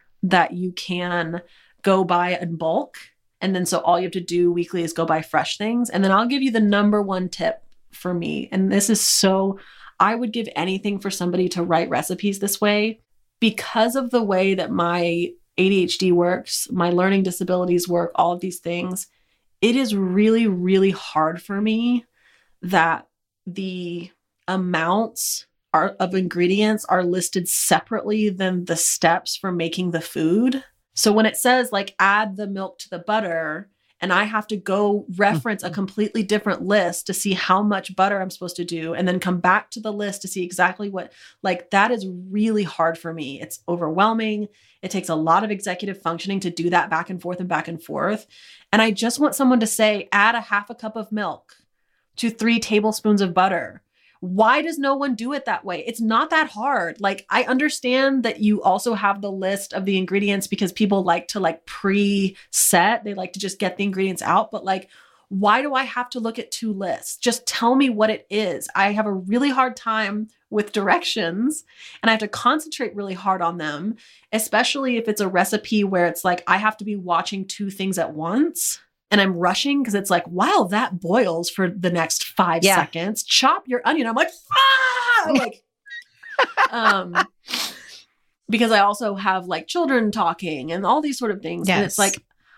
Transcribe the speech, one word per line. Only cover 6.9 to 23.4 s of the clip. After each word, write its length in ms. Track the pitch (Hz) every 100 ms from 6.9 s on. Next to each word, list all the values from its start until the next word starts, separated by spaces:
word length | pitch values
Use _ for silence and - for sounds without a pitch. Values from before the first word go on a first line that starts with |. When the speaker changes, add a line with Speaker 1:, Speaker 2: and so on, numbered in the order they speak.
| 208
Speaker 1:
one 260 | 202 185 185
tip 340 | - 170 - - - _
for 220 | - 180
me. 340 | 175 165 151 -
And 220 | 190 190
this 160 | 196 202
is 140 | 214
so, 560 | - - 190 190 196 196 - - - -
I 140 | 190
would 180 | 226 240
give 160 | 233 214 -
anything 420 | 175 190 208 202
for 120 | 196
somebody 360 | 190 175 180 180
to 120 | 180
write 280 | 170 165 165
recipes 480 | 170 156 180 208 196
this 200 | 196 -
way 420 | 208 208 214 220 _ _ _ _
because 580 | 220 220 - 233 233 262
of 120 | 247
the 140 | 247
way 320 | 208 185 190
that 160 | 190 160
my 580 | 185 170 175 175 170 175 - _ -
A 100 | 190
D 140 | 196
H 160 | 175 -
D 120 | 185
works, 580 | 175 175 185 - - -
my 180 | 185 175
learning 340 | 175 190 196
disabilities 640 | 185 175 180 180 180 175 180
work, 260 | 175 170
all 180 | - 170
of 80 | 175
these 200 | 190 175
things. 480 | 170 175 180 185 - _ _ _ _ _
It 160 | 220 247
is 180 | 247
really, 520 | 202 185 185 220 226 226
really 440 | 180 180 190 196
hard 520 | 190 - 156 156 175
for 180 | - 202
me 460 | 214 220 240 247 - _ _ _ _ _
that 460 | 180 185 165 160 - _ _ _